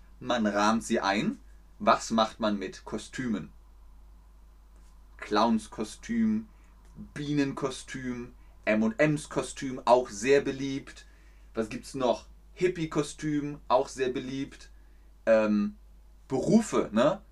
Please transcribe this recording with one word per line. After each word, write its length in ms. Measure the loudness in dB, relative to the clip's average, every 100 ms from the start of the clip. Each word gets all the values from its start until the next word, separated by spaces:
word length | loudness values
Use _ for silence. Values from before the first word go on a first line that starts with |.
| -20 -10
man 260 | -4 0 0
rahmt 380 | 2 2 2
sie 160 | 0 0
ein. 380 | 2 2 0 -4 -10 -20 -20 -2
Was 320 | 2 2 2
macht 300 | 0 0 -2
man 180 | -2 -2
mit 280 | -6 -10 -10
Kostümen? 640 | -10 -10 -8 -4 -4 -8 -18 -20 -20 -20 -20 -20 -20 -20 -20 -20 -20 -20 -20 -20 -20 -20 -16
Clownskostüm, 1300 | -2 2 2 2 -2 -8 -10 -10 -4 0 0 0 -4 -16 -20 -20 -20 -20 -14
Bienenkostüm, 1200 | -8 -2 0 -2 -2 -6 -6 -12 -10 -8 -8 -12 -18 -20 -6
M 180 | 0 2
und 160 | 2 2
M's 300 | 2 0 -4
Kostüm, 520 | -6 -6 -8 -8 -2
auch 240 | 4 4 4
sehr 320 | -2 4 4
beliebt. 640 | 4 -2 -4 -6 -10 -18 -20 -20 -20 -20 -10 -6
Was 140 | -6
gibt's 240 | -8 -10
noch? 320 | -2 0 0 -6 -20 -20
Hippie-Kostüm, 1040 | 0 0 0 -2 -2 -2 -4 -4 -2 -4 -8 2
auch 200 | 2 2
sehr 220 | -2 -2
beliebt. 580 | -2 -6 -8 -8 -12 -20 -20 -20 -20 -20 -4
Ähm, 520 | 4 4 6 2 0 -4 -18 -20 -20 -20 -6
Berufe, 600 | -2 4 4 4 0 2
ne? 300 | 2 2 2 -6